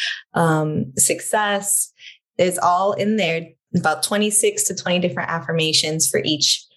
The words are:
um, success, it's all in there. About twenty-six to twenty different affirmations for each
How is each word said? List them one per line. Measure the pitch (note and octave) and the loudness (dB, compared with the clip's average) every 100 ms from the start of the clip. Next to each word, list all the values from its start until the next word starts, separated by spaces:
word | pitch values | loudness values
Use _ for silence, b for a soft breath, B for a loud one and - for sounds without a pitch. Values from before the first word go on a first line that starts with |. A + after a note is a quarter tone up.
| B B B | B B B
um, | E3+ E3 D#3 D#3 D3+ C3+ - | 0 2 2 0 -2 -2 0
success, | - - - G#3+ G3+ G3+ G3 - - _ B B _ - | 0 0 0 0 0 -2 -2 -2 -4 _ B B _ 0
it's | F3+ F3+ | 0 2
all | F3 F3 G3 | 2 4 2
in | - G3+ A3 | 0 0 0
there. | E3 E3 E3 _ _ F3 | 0 -2 -6 _ _ 0
About | D#3+ D3+ | 0 0
twenty-six | - G#3 G#3 G#3 G#3 - - | 0 0 2 2 2 0 -4
to | F#3+ | -4
twenty | F#3 F3+ | -2 0
different | F3 F3 - | 0 -2 -4
affirmations | E3 - E3 D#3 D#3 D#3 D#3+ - | -4 -2 0 2 0 0 -2 0
for | D3 D#3+ | 0 0
each | D3 - - - | 0 0 -2 -6